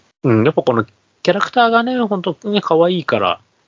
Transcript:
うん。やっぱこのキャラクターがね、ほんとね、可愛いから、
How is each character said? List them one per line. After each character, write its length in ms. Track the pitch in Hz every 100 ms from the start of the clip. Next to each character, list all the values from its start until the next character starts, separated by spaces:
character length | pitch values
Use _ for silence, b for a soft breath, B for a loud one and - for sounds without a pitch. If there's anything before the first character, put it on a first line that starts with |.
| _ _
う 100 | 135
ん。 120 | 110
や 80 | 120
っ 20 |
ぱ 80 | -
こ 100 | 156
の 140 | 113 107 _ _ _
キ 80 | -
ャ 40 |
ラ 60 | 190
ク 120 | -
タ 140 | 247 233
ー 40 |
が 120 | 226
ね、 160 | 233 254
ほ 180 | 220 202
ん 60 |
と 120 | 175 156
ね、 180 | 208 208
可 140 | - 165
愛 180 | 175 180
い 40 |
か 140 | 147 110
ら、 220 | 92 85 _ _